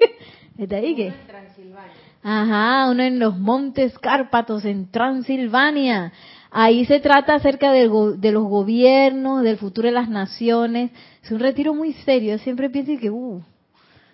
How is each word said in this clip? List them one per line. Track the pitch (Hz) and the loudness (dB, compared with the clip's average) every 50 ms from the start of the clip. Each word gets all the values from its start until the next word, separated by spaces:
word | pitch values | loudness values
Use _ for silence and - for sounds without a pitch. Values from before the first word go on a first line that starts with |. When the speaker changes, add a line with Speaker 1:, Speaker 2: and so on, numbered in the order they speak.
| 466 - - - - - - - - - - - | 2 2 2 0 -20 -20 -20 -20 -20 -20 -16 -12
Speaker 1:
¿Está | 202 185 202 196 | -10 -8 -6 -6
ahí | 233 320 320 | -4 -4 -4
qué? | 254 202 185 | -4 -6 -8
Speaker 2:
Uno | 180 | -10
en | 175 - - | -14 -18 -20
Transilvania. | 202 196 196 180 - 196 185 185 190 196 190 - - - - _ _ _ - | -20 -20 -20 -20 -20 -20 -20 -20 -20 -20 -20 -20 -20 -20 -20 _ _ _ -8
Speaker 1:
Ajá, | 208 214 214 214 226 214 208 214 240 262 269 269 254 | -4 -2 -2 0 0 0 0 0 2 2 2 2 2
uno | 247 247 254 | 0 0 0
en | 254 254 247 | 0 0 0
los | 233 220 185 180 | 0 0 0 0
Montes | 196 214 247 269 277 269 - 277 262 240 - - | 0 0 0 0 -2 -4 -2 -2 -2 -2 -2 -4
Cárpatos, | - 220 262 277 262 262 - 233 233 233 220 208 196 | -4 -2 0 0 0 0 -2 -2 -2 -2 -4 -6 -4
en | 208 202 196 185 185 | -4 -4 -6 -6 -6
Transilvania. | - 233 240 269 269 262 240 - 269 262 247 220 226 254 277 302 302 285 269 254 226 196 175 170 - - - - - - - _ - 220 | -4 -2 -2 -2 -2 -4 -4 -4 -4 -4 -2 0 0 2 2 2 2 0 0 0 -2 -2 -4 -6 -10 -16 -20 -20 -20 -20 -20 _ 0 2
Ahí | 226 226 233 240 247 | 4 4 4 4 2
se | - 285 285 | 2 2 2
trata | 285 285 277 285 277 - 302 | 4 4 4 4 4 4 0
acerca | 285 285 277 269 277 285 277 | 2 2 0 0 2 2 4
del | 269 254 247 226 | 4 4 4 4
go-, | 214 220 214 208 - | 2 2 0 0 0
de | 196 196 220 | -2 0 0
los | 208 220 220 | 0 0 0
gobiernos, | 196 202 202 196 208 226 240 247 254 262 269 269 269 262 269 262 262 269 269 247 | 0 0 -2 0 0 2 4 6 6 6 6 4 4 2 0 -4 -4 -2 0 0
del | 226 214 208 | 0 -2 -2
futuro | 208 196 185 226 220 240 | -6 -8 -6 -2 -2 0
de | |
las | 240 247 240 226 | 0 -2 -2 -4
naciones. | 220 202 196 196 - - 233 233 233 233 233 233 233 240 247 240 - - - - _ _ - | -4 -6 -6 -8 -8 -4 -2 0 0 0 0 -2 -2 -4 -6 -6 -8 -12 -20 -20 _ _ -12
Es | - | -8
un | 220 220 | -6 -2
retiro | 247 269 262 277 294 311 302 | -2 -2 -2 -2 -2 -2 -2
muy | 294 320 320 262 | -4 -4 -6 -8
serio. | - - 285 262 254 214 208 214 | -6 -2 0 0 0 0 -2 -4
Yo | 208 - | -6 -6
siempre | 262 247 247 269 277 | -6 -6 -4 -4 -4
pienso | 247 277 262 285 302 247 | -4 -4 -4 -4 -6 -6
que, | 226 202 | -6 -6
uh, | 214 240 254 247 190 175 160 _ _ _ _ _ _ _ _ _ _ _ _ _ | -6 -8 -10 -10 -12 -14 -16 _ _ _ _ _ _ _ _ _ _ _ _ _